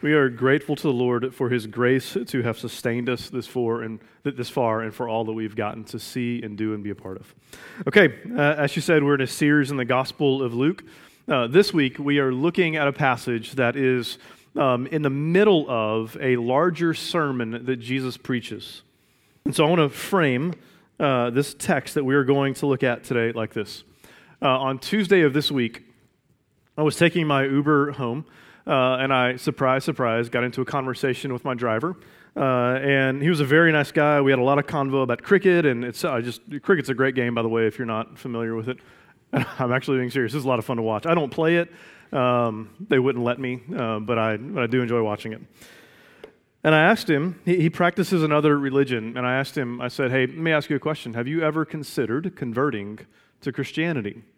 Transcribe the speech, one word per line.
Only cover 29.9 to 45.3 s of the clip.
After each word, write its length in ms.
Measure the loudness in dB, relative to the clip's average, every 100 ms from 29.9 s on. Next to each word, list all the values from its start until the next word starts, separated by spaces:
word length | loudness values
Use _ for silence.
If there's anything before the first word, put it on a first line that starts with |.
| -2 0 0 -2
got 160 | -2
into 160 | -2 -4
a 60 | -4
conversation 680 | -4 -4 -4 -2 -2 -6
with 140 | -6 -6
my 80 |
driver. 420 | -4 -2 0 -2 -8 -16 -20 -16 -2
Uh, 440 | 0 2 2 0
and 400 | 2 2 2 0
he 80 | 0
was 100 | 0
a 60 | 4
very 260 | 6 6
nice 200 | 4 2
guy. 280 | 2 4 4
We 100 | 4
had 80 | 4
a 40 |
lot 140 | 4 2
of 80 | 2
convo 380 | -2 0 0
about 180 | 0 -2
cricket, 460 | 2 4 6 4 4
and 180 | 0 -4
it's, 180 | -4
uh, 160 | -2 -2
just, 220 | -4 -8 -12 -10
cricket's 260 | 2 2 2
a 60 | 0
great 180 | 0
game, 220 | 2 0 0
by 80 |
the 40 | 0
way, 200 | 2 0
if 100 | -2
you're 80 | -4
not 320 | -4 -6 -12
familiar 380 | -10 -6 -4 -4
with 120 | -6
it. 120 | -10 -12 -20 _
<laughs> 260 | _ _
I'm 380 | -4 -4 -2 0
actually 280 | 0 0 -2
being 100 | 0
serious. 240 | -2 -2
This 60 | -2
is 60 | -2
a 20 |
lot 100 | -2
of 80 | -2
fun 120 | -4
to 40 |
watch. 240 | -2 -2 0
I 80 |
don't 160 | 0 0
play 280 | 0 2 2
it. 140 | 0 -8 -20 -20 -8
Um, 600 | 0 2 2 0 -2 -12 -16 0
they 80 | 2
wouldn't 260 | 2 0
let 140 | -2 -2
me, 240 | -4 -8 -10 -6
uh, 220 | -4 -4
but 180 | -2 0
I, 200 | 0 -2
but 260 | -6 -4
I 20 | 0
do 160 | 0
enjoy 220 | 0 0
watching 300 | 0 -2 -8